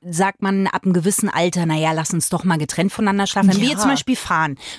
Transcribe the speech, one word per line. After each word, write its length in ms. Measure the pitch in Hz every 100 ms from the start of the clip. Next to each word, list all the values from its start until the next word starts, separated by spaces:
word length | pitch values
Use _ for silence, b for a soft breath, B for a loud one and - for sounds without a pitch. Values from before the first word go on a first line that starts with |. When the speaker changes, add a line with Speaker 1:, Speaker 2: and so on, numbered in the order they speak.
Speaker 1:
Sagt 400 | 175 165 196 -
man 240 | 196 196 190
ab 180 | -
einem 80 | 190
gewissen 380 | 180 170 202 208
Alter, 340 | - 180 180
"Na 140 | 165 156
ja, 140 | 156
lass 200 | 160 156
uns 160 | 170 -
doch 160 | 165
mal 140 | 185 160
getrennt 340 | 147 - 185
voneinander 340 | - 214 202 196
schlafen"? 220 | - 196
Wenn 60 | 202
wir 80 | 247
Speaker 2:
Ja. 80 | 294
Speaker 1:
zum 100 | 269
Beispiel 260 | 269 - 254
fahren, 420 | - 170 160 139 B